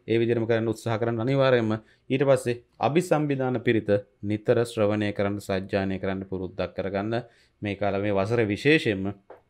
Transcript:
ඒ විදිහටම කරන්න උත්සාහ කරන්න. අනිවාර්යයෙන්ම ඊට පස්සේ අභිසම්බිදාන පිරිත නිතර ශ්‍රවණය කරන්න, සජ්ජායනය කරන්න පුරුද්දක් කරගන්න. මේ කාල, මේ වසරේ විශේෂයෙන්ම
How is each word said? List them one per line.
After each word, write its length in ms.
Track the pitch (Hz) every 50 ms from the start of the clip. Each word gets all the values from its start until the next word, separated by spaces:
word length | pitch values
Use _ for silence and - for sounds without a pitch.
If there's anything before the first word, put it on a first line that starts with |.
| _
ඒ 140 | - 113 117
විදිහටම 260 | 117 113 117 117 113
කරන්න 240 | 110 117 110 113 113
උත්සාහ 280 | 107 - - 117 113
කරන්න. 220 | 107 117 117 117 113
අනිවාර්යයෙන්ම 540 | 113 135 139 135 131 131 127 120 113 107 110 113 - _ _ _ _ -
ඊට 140 | 131 131 143
පස්සේ 380 | 139 135 127 - 120 120 120 - _ _
අභිසම්බිදාන 840 | - - 135 143 180 180 - 165 151 151 143 139 131 131 127 123 113
පිරිත 280 | 113 127 117 107 104 - 101 104 - - _ _
නිතර 380 | 101 101 107 107 - - 120 113
ශ්‍රවණය 500 | 117 117 - 113 104 104 107 104 104 104 101
කරන්න, 260 | - 101 101 101 101
සජ්ජායනය 600 | - - 98 95 95 98 101 98 95 98 95 92
කරන්න 240 | 98 95 95 95 95
පුරුද්දක් 460 | - 95 92 92 87 - - 92 87 -
කරගන්න. 400 | - 92 95 98 98 101 110 113 123 123 - _ _ _ _ _ _
මේ 140 | 107 104 95
කාල, 200 | - 104 101 98 98
මේ 140 | 101 107 98
වසරේ 320 | 98 95 104 120 120 110
විශේෂයෙන්ම 580 | 101 104 95 - 143 160 156 - 117 101 95 95 101 101 - _ - - - _ _